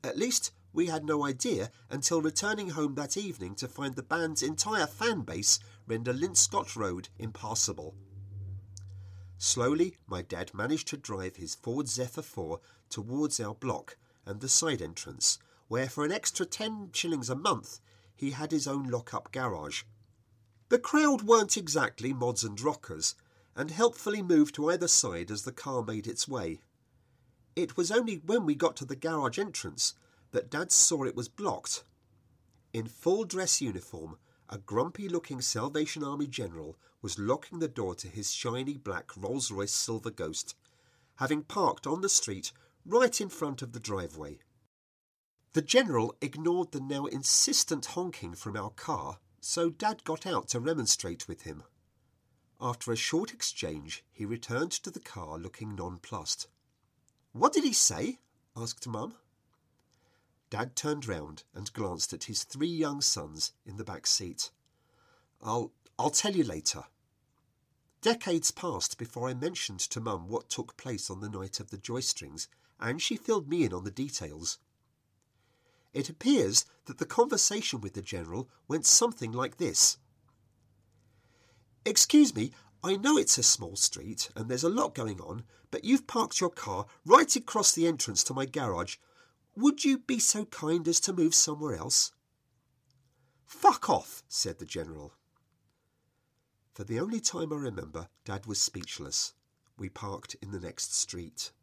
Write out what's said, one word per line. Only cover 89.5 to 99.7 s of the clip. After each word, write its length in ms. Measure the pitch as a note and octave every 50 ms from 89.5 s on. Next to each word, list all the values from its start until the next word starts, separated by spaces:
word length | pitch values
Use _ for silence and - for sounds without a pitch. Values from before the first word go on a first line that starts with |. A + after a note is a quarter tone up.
| _
Would 260 | G#3 A#3 D4 C#4+ - -
you 140 | C#4+ C4+
be 200 | B3+ - - C4
so 280 | A3+ - - - G#3+ G#3
kind 420 | - - - D3+ D3+ E3 F3 D#3+
as 140 | E3 E3 -
to 100 | - G3
move 240 | F#3+ F3+ D#3+ E3 E3
somewhere 400 | - - - D3+ D3+ D3+ D3 G#2+
else?" 380 | D#2+ D#2 - - - - - _ _ _ _ _ _ _ _ _ _ _ _ _ _ _ _ _ _ _ _ _ _ _ _ _ _ _
"Fuck 440 | _ - - - G4 B3 - - -
off," 340 | C3+ F2+ - - - - - _
said 300 | - - - F#2+ E2 -
the 60 | F2+
general. 480 | E2 - F#2 D#2 D#2+ D#2+ D2+ C#2+ - - _ _ _ _ _ _ _ _ _ _ _ _ _ _ _ _ _ _ _ _ _ _ _ _ _ _ _ _ _ _ _ _
For 120 | - G2+
the 160 | G#2 A2+ A#2
only 180 | E3 G#3 A#3 A3+
time 320 | - - - - D#3+ D3+
I 60 | D3+
remember, 500 | D3 C#3+ B2+ G#2 F#2 E2+ D#2 D2+ D#2+ F2 - _ _ _
Dad 220 | - G2 G2 G2
was 160 | G#2+ G#2 -
speechless. 720 | - - - - D#2 - - - C#2+ C#2 - - - - - _ _ _ _ _ _ _